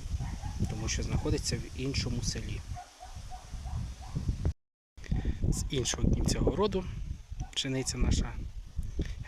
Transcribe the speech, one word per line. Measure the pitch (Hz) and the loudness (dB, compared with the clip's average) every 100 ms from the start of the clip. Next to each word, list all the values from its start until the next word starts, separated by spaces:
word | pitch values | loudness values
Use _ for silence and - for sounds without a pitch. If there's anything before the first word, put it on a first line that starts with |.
| - - - - - - - | -4 -4 -2 -4 -6 -2 -2
тому | 110 113 | -2 -2
що | - | -2
знаходиться | 113 - 156 151 - - | 0 0 2 0 0 -2
в | - - | -4 -4
іншому | 131 131 - 120 | -2 0 0 0
селі. | - 113 110 101 - - - - - - - - - - - - - - - - - - - - _ _ _ - - - - - | -2 -2 -4 -6 -6 -8 -10 -14 -14 -12 -10 -10 -10 -8 -4 -4 -4 -6 -6 -2 0 2 2 0 _ _ _ -16 0 2 2 4
З | - - - | 4 4 2
іншого | 139 120 - - | 0 2 4 6
кінця | - - - | 6 4 4
городу | - 131 208 190 180 - - - - - - | 4 4 4 2 -2 -4 -6 -6 -8 -6 -4
пшениця | - 135 131 127 127 | -2 0 0 0 4
наша | 123 - 120 - - - - - - - - - | 4 6 2 -2 -6 -8 -8 -4 -2 -2 -2 -4